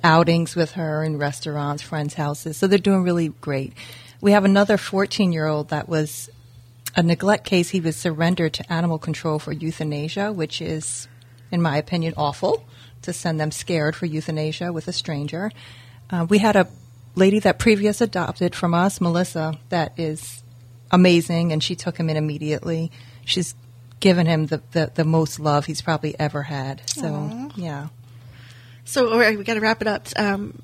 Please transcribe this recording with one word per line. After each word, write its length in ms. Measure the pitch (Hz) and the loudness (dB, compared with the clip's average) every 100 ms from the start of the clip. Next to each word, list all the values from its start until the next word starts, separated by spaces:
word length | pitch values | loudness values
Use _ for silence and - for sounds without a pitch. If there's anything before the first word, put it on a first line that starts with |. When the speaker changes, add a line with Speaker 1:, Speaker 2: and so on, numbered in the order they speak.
Speaker 1:
outings 540 | 175 160 170 170 165 175 | 4 6 6 4 0 -2
with 160 | 160 | -2
her 320 | - 160 151 156 | -2 -4 -2 -2
in 140 | 151 | -2
restaurants, 640 | 147 143 156 147 143 147 | -2 -4 -6 -4 -4 -4
friends' 320 | - 156 147 - | -6 -4 -4 -4
houses. 420 | 147 147 165 156 | -4 -4 -8 -2
So 100 | 196 | 2
they're 120 | 196 | 4
doing 240 | 196 190 | 4 2
really 260 | 180 175 160 - | 2 2 0 -4
great. 320 | - 139 139 - - - - - | -4 -4 -4 -10 -18 -20 -20 -2
We 100 | 202 | 4
have 140 | 208 196 | 6 6
another 320 | 196 202 202 | 6 6 2
fourteen-year-old 880 | - 190 196 - 190 165 156 151 151 | 2 -2 0 2 0 2 0 -2 -2
that 180 | 151 - | -4 -2
was 400 | 160 151 - - - - - - - - - | -2 -2 -6 -14 -18 -20 -20 -20 -16 -4 0
a 40 | |
neglect 420 | 170 165 190 208 - | 2 2 2 0 2
case. 240 | 185 175 | 0 2
He 120 | 190 | 0
was 140 | 160 156 | -2 -2
surrendered 600 | 175 156 165 180 165 - | -4 0 0 2 0 -2
to 180 | - | -4
animal 260 | 165 175 160 | -2 0 -2
control 400 | - 156 165 151 | -4 -4 -2 -4
for 140 | 156 | -4
euthanasia, 800 | 151 156 170 156 147 151 196 202 | -6 -6 -6 -6 -4 -6 -4 -4
which 300 | 196 160 - | -4 -6 -6
is, 440 | 170 156 - - - - - - - | -6 -6 -6 -10 -12 -20 -20 -20 -6
in 80 | 175 | -2
my 160 | 165 147 | 0 0
opinion, 380 | 151 180 165 160 | -2 -2 -4 -2
awful 480 | 147 139 - 453 - - - - | -4 -2 -2 -2 -4 -20 -20 -14
to 100 | - | -10
send 260 | 175 170 156 | -6 -4 -2
them 120 | 156 | -4
scared 440 | - - 170 151 160 | -4 -4 0 0 -2
for 120 | 175 | -4
euthanasia 640 | 156 160 156 156 156 175 | -4 -4 -4 -4 -4 -6
with 160 | 165 156 | -6 -6
a 40 | 180 | -8
stranger. 580 | - 147 147 160 208 - - - - - - | -6 -6 -6 -6 -6 -8 -16 -20 -20 -20 -6
Uh, 160 | 180 170 | -4 2
we 120 | 202 | 4
had 180 | 214 208 | 6 6
a 100 | 180 - - - - - | 4 -2 -20 -20 -10 4
lady 240 | 190 208 | 4 6
that 180 | 208 - | 4 4
previous 420 | - 214 208 202 | 4 4 4 2
adopted 540 | 226 180 165 - 175 - | 0 0 -4 -2 -2 0
from 180 | 175 | 2
us, 260 | 170 190 - | 4 2 2
Melissa, 600 | 175 170 180 170 160 156 - | 0 2 0 -2 -4 -6 -4
that 240 | 175 147 - | -2 -2 -4
is 440 | 160 156 - - - - - - - | -6 -6 -10 -16 -20 -20 -20 -20 2
amazing, 640 | 180 180 170 165 165 170 | 6 6 6 4 0 0
and 100 | 156 | 0
she 120 | - 175 | -2 -4
took 220 | - 170 | -6 -4
him 100 | 165 | -2
in 80 | 156 | -2
immediately. 760 | 151 147 151 151 170 165 165 - - - - | -2 -4 -4 -4 -4 -4 -6 -8 -20 -14 -4
She's 280 | - 175 - - - - - | -2 -2 -8 -20 -20 -20 0
given 260 | 196 175 165 | 4 4 4
him 200 | 160 156 | 2 0
the, 160 | 156 - | -4 -2
the, 180 | 170 151 - | -2 0 0
the 100 | 160 | 2
most 340 | 160 156 - | 2 2 0
love 280 | 151 147 139 | 0 0 0
he's 160 | 151 | -4
probably 360 | - 156 151 - | -4 -2 -4 -2
ever 240 | 151 147 139 | -2 -2 -6
had. 360 | 143 135 139 - | -6 -6 -8 -8
So, 200 | - 165 151 151 | -6 -4 -4 -6
Speaker 2:
Aw. 200 | 226 285 208 | -8 -10 -10
Speaker 1:
yeah. 320 | 170 143 151 - - - - - - - - - - | -8 -8 -10 -14 -20 -20 -20 -20 -20 -20 -20 -20 -6
Speaker 2:
So, 240 | - 247 | 0 2
all 60 | 226 | 4
right, 180 | 220 214 | 4 2
we 80 | 202 | -2
gotta 160 | 226 | 0
wrap 220 | 220 226 | 0 0
it 60 | 214 | -2
up. 180 | 208 - - | -4 -4 -2
Um, 460 | 208 196 208 - | 0 0 -4 -12